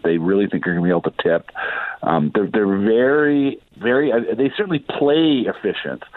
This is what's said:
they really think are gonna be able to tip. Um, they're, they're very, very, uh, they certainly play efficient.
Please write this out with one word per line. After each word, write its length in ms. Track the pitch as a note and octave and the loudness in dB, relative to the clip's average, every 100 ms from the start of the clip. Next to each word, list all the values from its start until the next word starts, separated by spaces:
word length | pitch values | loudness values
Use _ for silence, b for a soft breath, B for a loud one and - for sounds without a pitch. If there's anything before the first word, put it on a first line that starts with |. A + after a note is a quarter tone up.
they 140 | E2+ E2 | -2 0
really 300 | E2+ G2 G2+ | 2 0 0
think 200 | F2+ F#2 | -2 -2
are 60 | |
gonna 120 | F2 | 0
be 40 | F2 | 2
able 120 | E2+ | 0
to 100 | D#2+ - | -2 -2
tip. 280 | F2 E2+ - - B B B B | 0 0 -2 -10 B B B B
Um, 280 | - D#2+ D2 | -2 0 2
they're, 120 | G#2+ F#2 | 0 0
they're 280 | A2 G2 G2 | 0 2 2
very, 840 | G#2 A2+ B2+ D3 D3 C#3+ C#3 - _ - | 2 2 4 2 2 2 0 -4 _ -6
very, 360 | A2 B2+ D3 | 0 2 2
uh, 220 | A#2 A#2 G#2+ | 0 0 0
they 140 | C3+ - | 0 -2
certainly 220 | G#3 D3+ | -2 -4
play 680 | - - C#3+ D#3 D#3+ C3+ G2+ | -4 -2 2 4 4 2 0
efficient. 580 | - G2+ - C#2 B1+ - | -2 -4 -4 -6 -10 -12